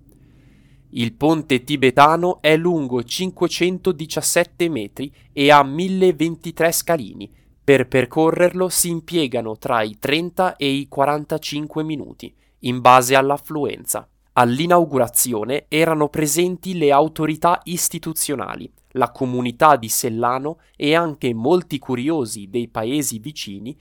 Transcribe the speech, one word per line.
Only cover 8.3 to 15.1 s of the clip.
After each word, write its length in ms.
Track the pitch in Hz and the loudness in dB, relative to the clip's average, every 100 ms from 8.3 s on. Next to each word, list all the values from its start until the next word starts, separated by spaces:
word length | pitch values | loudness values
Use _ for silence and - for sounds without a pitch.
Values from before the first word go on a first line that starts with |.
| 170 175 180 185 | 4 2 0 -4
si 200 | - 175 | -2 -4
impiegano 680 | 165 - 170 135 120 110 110 | -4 -4 -4 -2 -4 -6 -8
tra 240 | 131 117 | -2 -2
i 160 | 110 104 | -2 -4
trenta 560 | - 156 175 - 185 | -2 -2 -2 -2 -4
e 140 | - 139 | -2 -2
i 180 | 139 139 | -2 -4
quarantacinque 960 | - 139 151 147 156 - 147 151 156 | -2 0 0 -4 -8 -6 -10 -8 -6
minuti, 500 | 156 147 - - - _ _ _ | -6 -8 -10 -16 -20 _ _ _
in 200 | 123 127 | -4 4
base 340 | 123 127 120 | 8 8 8
all'affluenza. 920 | 135 135 143 - 156 131 - - 117 - _ _ | 4 2 -2 -6 -6 -6 -6 -8 -8 -10 _ _
All'inaugurazione 1300 | - 120 127 170 175 160 135 117 | 2 4 2 4 4 4 0 0